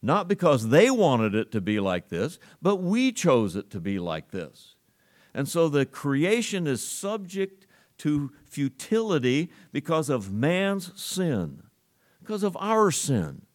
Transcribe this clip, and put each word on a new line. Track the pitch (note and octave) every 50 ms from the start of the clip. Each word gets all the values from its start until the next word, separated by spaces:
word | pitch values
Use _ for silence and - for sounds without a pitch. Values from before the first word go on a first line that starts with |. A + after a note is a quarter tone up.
Not | - G#2 D3 G#3 F#3+ F3
because | G3+ F#3+ - E3+ D3 B2 G#2+ A2
they | A#2+ D3+ G#3 B3+ C4+
wanted | A#3+ G#3 D#3+ C3 A#2 A2 G#2+ G2
it | A2 A2 -
to | - A2
be | F#2 F2+ G#2+ G#2+
like | G2 F#2+ F2+ F2+ E2+ _
this, | - E2 G2 C#3+ F3 - - - - _ -
but | F3 G#3
we | F#3 F#3 F3 G3+ A#3 B3+ C4
chose | A3+ - - F3 C3+ A#2+ A2 G2+ E2
it | G2+ - _
to | - F#2+
be | E2 G2+ G2+ F#2+
like | F2 F2 D#2+ D#2+ D#2 _
this. | - F#2+ E2+ C2+ - - - - _ _ _ _ _ _ _ _ _ _ _ _ _
And | - C#3 C3
so | - E3+ E3 D#3+
the | C#3+ D3 C3+
creation | B2+ - - - C#3+ C#3 C#3 D3+ F3+ G#3+ A#3+ A3+ - - F#3+ E3+ D3+
is | C3+ A2 -
subject | - - - - G3 G#3+ A3 G3 F3 F3+ G3 F#3+ F#3+ F#3+ _ _ _ _ _ _ _ _ _
to | - D3+ D3+ D3 C#3+ C3+ - _ _
futility | _ - - C#3+ C3+ - _ - - A3 A3 A3+ A3 F#3 D3+ B2 B2+ B2 C#3+ E3 E3+ - - - _ -
because | C#3+ C#3+ - E3 D#3+ D#3 C3
of | C#3+ B2 G2+ G2 G2
man's | G#2 A#2+ D3+ F3 F3+ G3 G3 G3 G3 F3 F3 - - -
sin, | - - F#3 F#3 E3+ C#3 G#2 F2 D2+ C#2 - - - _ _ _ _ _ _ _ _ _ _
because | - - G#3+ G#3 G3
of | G3+ E3+ -
our | F#3+ G#3 A3 A3 G#3+ G3 D3+
sin. | - - - C#3 A2 E2+ D2+ C2+ C2+ - _ _